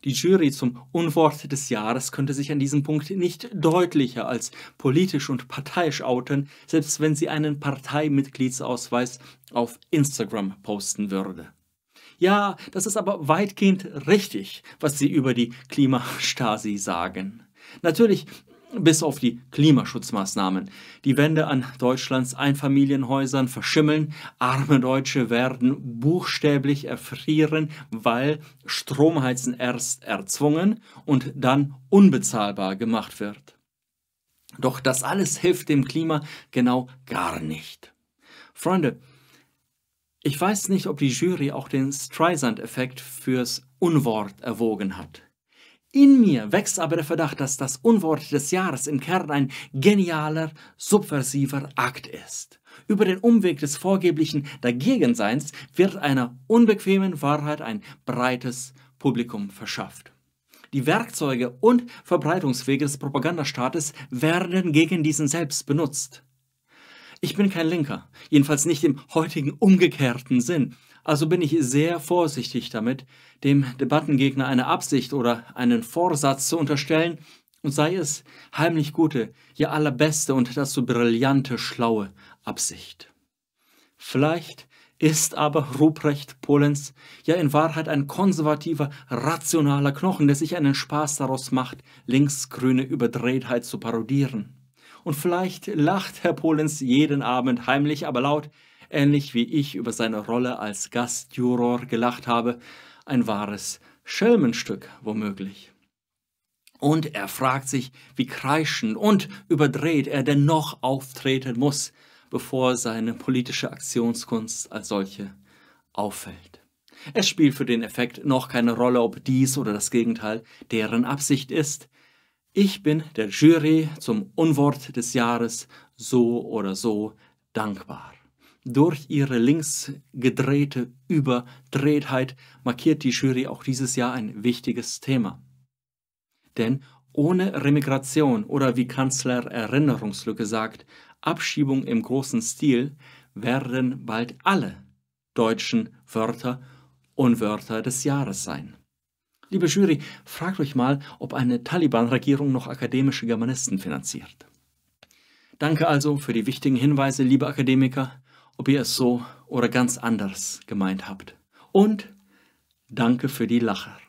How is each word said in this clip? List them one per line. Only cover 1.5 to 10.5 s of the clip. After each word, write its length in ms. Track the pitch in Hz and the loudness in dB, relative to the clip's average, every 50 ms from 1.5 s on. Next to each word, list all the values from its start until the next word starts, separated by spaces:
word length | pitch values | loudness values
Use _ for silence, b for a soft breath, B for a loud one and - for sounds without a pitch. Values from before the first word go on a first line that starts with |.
| 143 131 - - | -8 -6 -4 -4
Jahres 420 | 127 107 107 110 120 131 127 - | -4 -2 -2 -2 -2 -2 -4 -8
könnte 220 | - - 139 139 143 | -4 -4 -4 -2 -2
sich 180 | 135 143 143 | -4 -4 -2
an 80 | 156 147 | -2 0
diesem 240 | 135 139 143 147 143 | 0 2 0 0 0
Punkt 280 | 147 156 151 147 - | 0 -2 -4 -2 -4
nicht 400 | 190 196 175 175 165 - - - 220 | -4 -2 -2 -2 -2 -4 -14 -12 -10
deutlicher 720 | 185 147 156 160 180 180 170 - 156 135 120 - 120 117 123 | 0 2 4 4 4 2 2 2 0 0 0 -2 -6 -6 -4
als 240 | 123 117 - - B B B B B B | -4 -6 -6 -8 B B B B B B
politisch 500 | - 143 131 160 185 190 - 147 139 - | 0 2 4 4 2 2 0 -4 -4 -2
und 180 | 139 123 - - | -6 -6 -6 -10
parteiisch 540 | - - 143 - - - 175 160 139 147 | -12 -12 -12 -6 -2 0 0 0 -2 -4
outen, 480 | - - 123 123 127 - 147 139 143 143 B B B | -2 -2 -2 -2 -2 -2 -2 -2 -2 -4 B B B
selbst 340 | B - 160 147 151 - - | B 0 0 0 0 -4 0
wenn 160 | 147 156 156 | 0 0 2
sie 140 | 147 160 156 | 0 0 -2
einen 300 | 147 156 151 151 147 143 | -2 -2 -2 -2 -2 -4
Parteimitgliedsausweis 1600 | 147 143 139 135 - - - 147 156 156 143 139 139 139 - - 131 127 127 - - 120 123 120 - - - 123 123 123 - - B B B B B - | -4 -6 -6 -6 -8 -6 -4 -2 0 2 2 2 0 0 -4 -4 -4 -2 -2 -4 -6 -6 -6 -6 -6 -4 -2 -2 -2 -2 -6 -14 B B B B B -8
auf 280 | - 120 120 117 - - _ _ | -2 -2 -2 -2 -4 -14 _ _
Instagram 640 | - 160 143 143 - - 113 98 - 107 98 98 | 2 2 2 2 0 -4 -6 -4 -4 -4 -4 -4